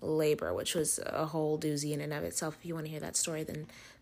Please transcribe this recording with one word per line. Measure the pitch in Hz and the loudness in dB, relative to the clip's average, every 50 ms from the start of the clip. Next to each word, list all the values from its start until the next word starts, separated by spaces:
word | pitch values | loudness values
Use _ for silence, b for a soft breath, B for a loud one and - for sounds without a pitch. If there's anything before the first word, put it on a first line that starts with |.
labor, | - - 156 156 156 151 151 - - 82 | -2 2 4 4 6 6 6 4 2 2
which | 90 101 - - - | 0 0 0 0 2
was | 170 151 - - - - | 2 2 2 0 0 -2
a | - - - 156 | -2 0 0 0
whole | 156 156 160 156 151 151 151 | 0 2 2 2 2 2 2
doozy | 160 151 147 143 147 147 | 2 0 0 0 0 0
in | 147 143 | 0 -2
and | 147 151 | -2 -2
of | 151 151 165 | -2 -2 -4
itself. | 170 - - - 156 156 - | -4 -2 -2 -2 -2 -4 -6
If | - | -6
you | 170 165 | -6 -4
wanna | 165 156 156 | -4 -4 -6
hear | 156 151 | -6 -6
that | 147 160 - | -4 -2 0
story, | - - 170 160 156 | 0 0 0 0 -2
then | 156 156 156 151 156 B B B B B B B | -2 -4 -4 -6 -8 B B B B B B B